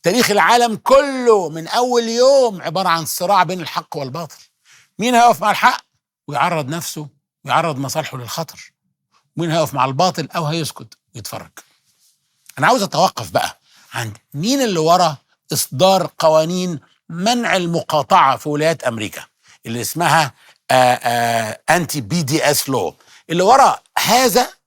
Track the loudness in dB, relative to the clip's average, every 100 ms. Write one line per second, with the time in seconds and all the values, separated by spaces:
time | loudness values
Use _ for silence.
0 | 0 0 2 2 4 4 2 -2 4 4
1 | 4 -2 2 2 0 -8 -4 -2 0 0
2 | 0 2 4 4 2 -2 -6 -4 -2 -2
3 | -4 -6 2 2 2 -2 -6 -8 -8 -10
4 | -10 -10 -14 -18 _ _ _ _ _ -6
5 | 2 6 6 4 0 2 2 0 _ _
6 | _ _ -10 -2 -2 -2 -4 -8 -8 -12
7 | -14 _ _ _ -2 -2 0 -4 -6 -6
8 | -6 -12 -12 -10 -10 -14 -20 _ _ _
9 | _ _ _ -8 -2 -2 -2 -2 -2 0
10 | -2 -2 -8 -6 -4 -4 -6 -10 -20 _
11 | _ -18 -14 -14 -16 -20 _ _ _ _
12 | _ _ _ _ -20 -2 0 0 0 0
13 | 0 -2 -6 -4 -4 -10 _ _ _ -10
14 | -10 -12 _ -8 -2 0 0 0 2 4
15 | 2 -2 _ _ _ -6 -6 2 4 4
16 | 0 _ 2 4 2 -4 -4 -8 _ _
17 | _ -4 -2 0 0 -2 0 -4 -2 -4
18 | 2 4 4 2 -2 0 0 0 -4 -4
19 | -8 -10 -20 _ _ _ -10 -8 -6 -2
20 | 2 2 0 _ _ _ 0 4 4 2
21 | -2 -2 0 -2 -4 -8 0 0 0 -6
22 | -4 -4 -2 0 0 0 -2 -4 -4 -8
23 | _ -20 -6 0 4 6 6 2 _ -6
24 | 2 2 4 2 -2 -8